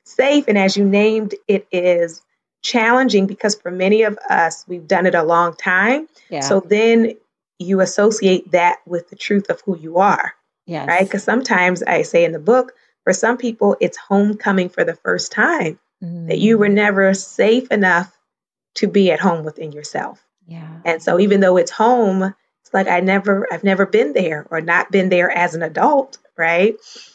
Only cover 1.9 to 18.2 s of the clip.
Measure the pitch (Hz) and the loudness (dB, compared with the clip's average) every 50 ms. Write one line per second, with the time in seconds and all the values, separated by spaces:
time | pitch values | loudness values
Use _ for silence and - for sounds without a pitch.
1.9 | 175 170 170 170 165 - _ _ _ _ _ _ _ _ - - - 240 220 226 | 2 2 0 -2 -6 -10 _ _ _ _ _ _ _ _ -8 -4 -2 0 2 2
2.9 | 240 254 269 254 196 202 190 196 202 - - 208 202 - - 180 180 185 185 190 | 2 2 2 2 2 2 2 0 -2 -4 -4 -4 -4 -6 -8 -10 -6 -2 0 2
3.9 | 208 214 220 214 208 208 - - - - 170 160 160 - - - 180 175 160 151 | 2 2 2 0 -2 -4 -4 -2 0 0 0 -2 -4 -8 -14 -14 -14 -10 -4 -2
4.9 | 185 180 175 185 170 175 160 156 170 170 175 170 160 - - 196 185 185 196 220 | 0 0 2 2 2 2 2 2 2 2 2 0 -2 -4 -4 -2 0 0 2 0
5.9 | 254 294 320 - _ _ _ - 196 151 135 139 202 196 180 170 202 208 220 226 | 0 -2 -4 -8 _ _ _ -12 -10 -6 -2 0 0 0 0 0 0 2 4 4
6.9 | 233 233 226 226 226 - _ _ _ _ _ _ _ - 175 175 190 190 185 180 | 4 4 2 0 -2 -6 _ _ _ _ _ _ _ -12 -6 -2 0 0 0 0
7.9 | - - 202 214 220 214 - 190 185 180 - - 156 175 170 175 170 - _ - | 0 0 2 2 2 2 2 2 2 2 0 -2 0 2 2 2 0 -2 _ -8
8.9 | 175 170 170 _ - - - - 208 202 196 - 175 - - - 185 165 156 160 | -8 -8 -8 _ -16 -12 -6 -2 -2 -2 -2 -2 -6 -6 -6 -6 -8 -6 -8 -4
9.9 | 160 170 190 208 175 - - - - _ _ _ _ _ _ - 170 156 139 143 | 0 2 2 2 2 0 -4 -6 -10 _ _ _ _ _ _ -12 -10 -8 -4 -2
10.9 | 170 180 190 190 - 202 - - 208 240 262 - - 185 180 180 180 175 - - | 0 0 0 0 -2 -4 -2 -2 -2 -2 -2 0 0 0 2 0 0 -2 -2 -2
11.9 | 175 160 151 151 - 170 170 165 160 160 151 170 233 254 247 254 - _ _ _ | -2 -2 -2 0 0 2 2 0 0 -2 0 2 2 2 2 -2 -6 _ _ _
12.9 | _ _ - - 185 - - 220 247 247 254 240 226 - 208 202 196 - - 175 | _ _ -4 -4 -2 0 0 -2 -2 -2 -4 -6 -4 -2 0 0 0 0 -2 -4
13.9 | - - - - 202 196 202 208 214 214 - 208 196 190 180 180 - - 170 170 | -4 -6 -8 -2 0 0 2 0 -2 -4 -4 -2 -2 -2 -2 -2 -4 -4 -4 -4
14.9 | 165 - - - 180 180 180 - - - 220 294 339 311 214 160 156 - _ _ | -4 -6 -4 -4 -4 -4 -4 -6 -4 -2 0 0 0 -2 -4 -6 -8 -10 _ _
15.9 | _ _ - 170 170 170 165 160 160 151 180 214 226 220 208 208 202 202 208 208 | _ _ -14 -12 -12 -10 -8 -6 -2 0 2 2 4 4 4 2 2 2 2 0
16.9 | 202 190 196 190 190 190 - - - - 196 208 226 247 254 - - 214 196 185 | 2 2 2 2 2 0 -4 -6 -4 0 2 2 2 2 0 -2 -2 0 2 2
17.9 | 175 170 180 - _ _ | 2 0 -2 -4 _ _